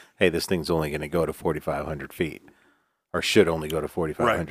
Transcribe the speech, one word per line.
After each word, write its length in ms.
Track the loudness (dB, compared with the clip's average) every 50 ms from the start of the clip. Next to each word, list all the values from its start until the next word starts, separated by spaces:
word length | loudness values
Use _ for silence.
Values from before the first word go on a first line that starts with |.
| -20 -20 _
"Hey, 120 | _ 4 4
this 160 | 4 2 0
thing's 240 | 0 -2 -2 0 0
only 200 | 0 0 0 -2
gonna 180 | -4 -6 -6 -2
go 160 | 0 0 0
to 60 | 0 -2
forty-five 520 | -4 -4 -4 -2 -2 -4 -4 -4 -4 -4
hundred 260 | -6 -8 -8 -10 -12 -6
feet, 300 | -6 -6 -6 -6 -10 -16 -20 -20 _ _ _ _ _ _ _ _ _ _ _ -6
or 80 | -4 -4
should 260 | 4 6 6 6 6
only 200 | 4 0 -2 -2
go 120 | -2 -2
to 80 | -2 -2
forty-five 480 | -4 -4 -4 -4 -2 0 2 2 2
hundred 140 | 0 -2 -6